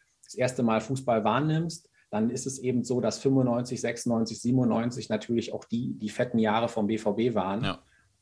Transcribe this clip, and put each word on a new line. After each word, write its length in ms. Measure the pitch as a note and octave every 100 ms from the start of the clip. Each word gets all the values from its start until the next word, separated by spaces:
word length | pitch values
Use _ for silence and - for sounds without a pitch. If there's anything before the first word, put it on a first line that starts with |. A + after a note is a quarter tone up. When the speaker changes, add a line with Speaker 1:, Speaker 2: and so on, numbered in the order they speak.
| _ _
Speaker 1:
das 100 | -
erste 300 | - B2+ C3
Mal 180 | A#2 A2
Fußball 420 | - C3 C3 A2+
wahrnimmst, 680 | G#2+ A#2 D#3 D#3 E3+ - - _ _
dann 200 | G#2 A2+
ist 180 | C3 -
es 120 | -
eben 240 | B2 B2
so, 180 | - B2
dass 180 | A2+ -
fünfundneunzig, 600 | C#3 C3+ B2+ A#2+ A#2+ B2
sechsundneunzig, 600 | A#2+ A2+ A#2+ A2+ A2 A2
siebenundneunzig 680 | A#2+ C3 A#2+ A2+ A#2 B2 A2
natürlich 440 | C3 - A#2 A2+
auch 120 | - -
die, 280 | A#2 C3 -
die 100 | G#2+
fetten 300 | - B2 A2+
Jahre 300 | A2 A2 A#2
vom 180 | - G#2
B 100 | A2
V 160 | G#2+
B 220 | G2+ A#2+ G#2+
waren. 280 | F#2 G2+
Speaker 2:
Ja. 160 | G2+ - _ _ _ _